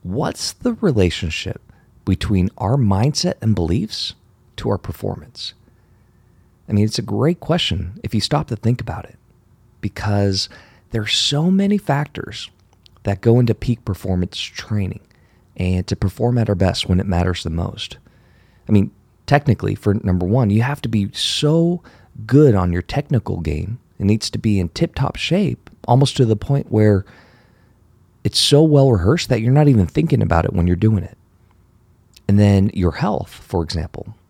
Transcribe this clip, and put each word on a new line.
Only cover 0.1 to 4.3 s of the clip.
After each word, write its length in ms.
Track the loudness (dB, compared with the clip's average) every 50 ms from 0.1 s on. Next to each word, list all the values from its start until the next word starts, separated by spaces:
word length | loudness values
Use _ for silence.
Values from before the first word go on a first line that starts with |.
| -6 -4 -4 -4 -6 -6 -10 -10
the 220 | -10 _ -4 -4 -4
relationship 880 | 0 -2 0 2 2 2 2 0 -2 -6 -6 -6 -6 -8 -10 -10 -12 _ _ -20 _ _ _ _ _ _
between 460 | -2 -2 -2 -2 -2 0 0 0 0 _ -4
our 180 | -2 -2 0
mindset 600 | 2 2 2 2 2 2 0 -2 -2 -4 -4 -4 _
and 140 | 0 0 0
beliefs 580 | 0 0 0 0 -2 -2 -6 -8 -10 -10 -12 -12 _ _ _